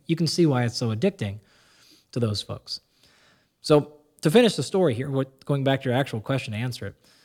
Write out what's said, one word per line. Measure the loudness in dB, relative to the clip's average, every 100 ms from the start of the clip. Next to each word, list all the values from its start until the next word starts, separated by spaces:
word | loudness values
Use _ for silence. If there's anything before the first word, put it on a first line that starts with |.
| -6
you | -2
can | 0
see | 2 2
why | 4
it's | 0 -2
so | -4
addicting | 0 -2 -2 -8 -8 _ _ _ _ _ _ _
to | -4
those | -2 -2
folks. | -8 -14 -12 -16 _ _ _ _ _ _ _ _
So | 2 2 2 -14 _ _
to | 4
finish | 4 4 2
the |
story | -2 2 2
here, | 0 -2
what, | -2 -4 _
going | -4 0
back | 2 0
to | 0
your | 0
actual | 0 -6
question | -4 -4 -4
to | -6
answer | -6 -8 -14
it, | -14 _ _